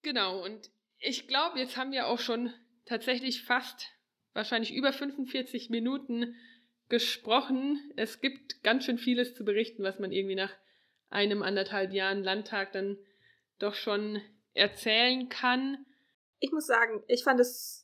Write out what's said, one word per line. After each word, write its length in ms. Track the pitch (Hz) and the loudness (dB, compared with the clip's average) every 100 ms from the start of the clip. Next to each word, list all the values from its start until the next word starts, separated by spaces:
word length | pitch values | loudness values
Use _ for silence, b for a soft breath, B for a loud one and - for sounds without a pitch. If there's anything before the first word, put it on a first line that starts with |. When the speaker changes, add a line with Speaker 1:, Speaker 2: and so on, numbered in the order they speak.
Speaker 1:
Genau, 420 | 302 247 190 190 | -2 0 0 -2
und 260 | 180 220 - _ _ _ | -6 -10 -16 _ _ _
ich 280 | 269 254 - | -4 -4 0
glaub, 280 | 269 330 330 | 2 2 0
jetzt 200 | 254 240 | -4 -4
haben 160 | 262 | -4
wir 140 | 269 - | -2 0
auch 120 | 240 | 0
schon 340 | - 233 240 - _ _ | 0 -2 -2 -6 _ _
tatsächlich 580 | - 226 254 247 262 - | -6 -4 0 0 0 -4
fast 460 | - 247 254 - - _ _ _ _ | 0 0 0 -14 -16 _ _ _ _
wahrscheinlich 400 | - 220 233 226 | -6 -2 -2 0
über 180 | - 269 | 0 0
fünfundvierzig 800 | 269 277 285 254 269 254 240 - | 0 -6 -4 -4 -2 -2 -6 -2
Minuten 640 | 233 233 277 277 233 240 B B B B _ _ | 0 0 -2 -2 -4 -4 B B B B _ _
gesprochen. 920 | 240 233 - - 240 262 254 277 294 - - | 2 2 -4 2 2 4 0 0 -2 -4 -6
Es 240 | 220 - | -6 -2
gibt 420 | 269 - _ - | -4 -4 _ -2
ganz 220 | 208 254 | 2 2
schön 140 | 262 240 | 2 -2
vieles 360 | 247 247 247 | 0 2 0
zu 100 | - | -2
berichten, 400 | 214 208 226 - | 0 0 0 -2
was 140 | 196 196 | -6 -4
man 140 | 190 | -4
irgendwie 220 | 190 196 | -2 -2
nach 180 | 190 196 - _ _ _ _ _ | -2 -4 -6 _ _ _ _ _
einem, 340 | - 202 208 | 0 2 2
anderthalb 500 | 190 202 196 208 190 | 0 0 0 -2 -2
Jahren 320 | 190 190 196 | 0 0 0
Landtag 480 | 190 196 208 208 196 | 0 -2 -2 -4 -4
dann 260 | 190 196 202 b b b b b _ | -2 -4 -6 b b b b b _
doch 160 | 208 | -4
schon 460 | 202 - 208 214 214 208 _ _ | -2 -2 0 0 -4 -8 _ _
erzählen 760 | - 202 - 226 220 247 254 254 | 2 2 2 2 4 4 2 -2
kann. 580 | - 254 254 269 277 B B B B _ _ | 0 2 2 0 -6 B B B B _ _
Speaker 2:
Ich 100 | 277 | -2
muss 160 | 311 - | -2 2
sagen, 380 | 226 233 214 - | 4 4 -2 0
ich 160 | 240 | 2
fand 160 | 277 254 | 4 6
es 440 | 247 - - - | 4 2 -12 -14